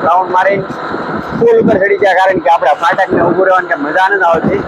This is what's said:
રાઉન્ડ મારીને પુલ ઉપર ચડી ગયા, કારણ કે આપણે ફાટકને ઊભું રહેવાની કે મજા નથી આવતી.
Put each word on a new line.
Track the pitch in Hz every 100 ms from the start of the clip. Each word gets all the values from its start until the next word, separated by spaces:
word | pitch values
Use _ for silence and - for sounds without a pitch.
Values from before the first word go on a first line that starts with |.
રાઉન્ડ | 165 180 180
મારીને | 185 190 196 196 - - - - - - -
પુલ | 233 226
ઉપર | 220 196
ચડી | 196 196
ગયા, | 196
કારણ | 185 190 180
કે | 170
આપણે | 165 170
ફાટકને | 143 170 190 185 180
ઊભું | 175 175 185
રહેવાની | 185 170
કે |
મજા | 160 143 175 190
નથી | 196
આવતી. | 175 160 - -